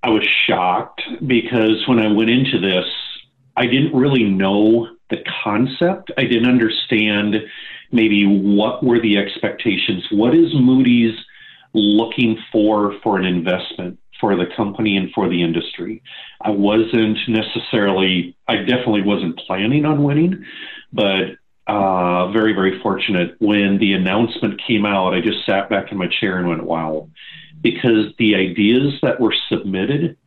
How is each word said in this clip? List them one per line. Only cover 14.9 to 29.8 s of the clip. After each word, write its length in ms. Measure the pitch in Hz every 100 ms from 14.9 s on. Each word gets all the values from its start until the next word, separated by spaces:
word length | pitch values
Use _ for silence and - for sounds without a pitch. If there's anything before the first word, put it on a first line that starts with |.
| 98
and 140 | 92
for 140 | - 92
the 140 | 87
industry? 600 | 85 82 - - 90 110 - - - -
I 80 | 107
wasn't 680 | 101 101 107 113 120 110 107 -
necessarily, 1080 | 110 107 - - 113 101 95 95 92 87 - -
I 100 | 110
definitely 440 | 98 123 - 104
wasn't 360 | 95 98 85 80
planning 460 | - 95 107 143 151
on 180 | 147
winning, 420 | 143 143 175 190 - - - - -
but, 420 | - 101 95 95 - _ _ -
uh, 640 | 104 98 92 90 90 90
very, 220 | 107 110
very 260 | 98 95 92
fortunate. 540 | 110 95 - 95 87 -
When 380 | 107 104 101 98
the 140 | 104
announcement 680 | 98 92 101 117 - 110 101 -
came 200 | 110 104
out, 280 | 98 92
I 60 | 90
just 260 | 95 - -
sat 240 | 98 95
back 220 | 101 98
in 60 | 101
my 100 | 90
chair 300 | - 104 92
and 100 | 90
went, 160 | 82
"Wow." 460 | 82 82 80 78 76 _ - - - -
Because 520 | - - 123 110 107 -
the 180 | 110 101
ideas 580 | 92 87 104 123 139 139
that 180 | 139 -
were 160 | 113 - -
submitted 680 | 110 101 95